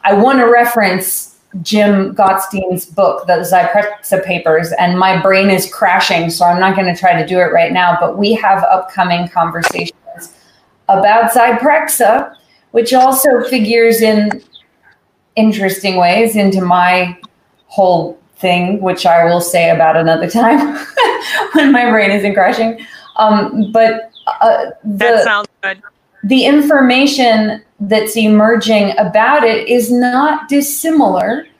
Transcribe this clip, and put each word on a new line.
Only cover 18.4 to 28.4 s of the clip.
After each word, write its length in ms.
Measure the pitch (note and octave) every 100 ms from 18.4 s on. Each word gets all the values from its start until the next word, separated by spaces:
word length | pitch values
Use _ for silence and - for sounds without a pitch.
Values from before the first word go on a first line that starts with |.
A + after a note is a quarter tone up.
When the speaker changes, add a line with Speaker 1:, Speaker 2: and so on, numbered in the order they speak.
| F#3 F3 F3+ G3+
Speaker 1:
which 240 | F#3 F3+ F3+
I 200 | E3+ E3+
will 160 | F3
say 280 | F3 F3+ E3
about 260 | D#3+ D#3+ D#3+
another 320 | E3 D#3+ E3+
time 480 | A#3 A#3 C#4+ D4 - - - A#4 -
<laughs> 340 | - - -
when 180 | D#4 C#4+
my 180 | B3 A#3+
brain 220 | A3 G3
isn't 220 | G3+ G3+
crashing. 520 | G3+ F#3 A3+ A3+ A3+ - - - -
Um, 560 | G#3+ G#3 G3+ G#3+ G3+
but, 400 | A3+ A3+ A3 - - - -
uh, 300 | A3+ - - -
Speaker 2:
That 340 | A3 G3 A#3 A3+
Speaker 1:
the 60 |
Speaker 2:
sounds 240 | A3+ G#3 G#3 _
good. 200 | G3 F#3+ - _ _ _
Speaker 1:
the 220 | G3+ C4 B3+
information 1160 | D4 C#4+ D4 B3+ B3+ C#4+ C4+ A#3+ A3 G#3+ G#3+ _ _
that's 360 | G3+ G#3+ G#3+ A#3
emerging 840 | G#3+ G#3+